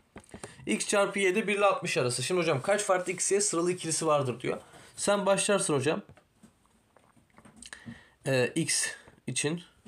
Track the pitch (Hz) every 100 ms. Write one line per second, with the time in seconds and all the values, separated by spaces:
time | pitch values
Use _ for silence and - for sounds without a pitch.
0 | - - - - - - - 208 - 208
1 | 196 202 190 190 202 202 202 190 147 165
2 | 123 123 123 180 165 139 196 202 202 185
3 | 180 180 - 196 202 170 175 180 160 151
4 | 160 147 123 113 - - - - - -
5 | - 202 190 190 190 196 - 143 131 185
6 | - - _ _ - _ _ _ _ _
7 | _ _ _ - - - - - - -
8 | - _ 143 131 120 165 165 - - -
9 | - - - 123 147 170 - _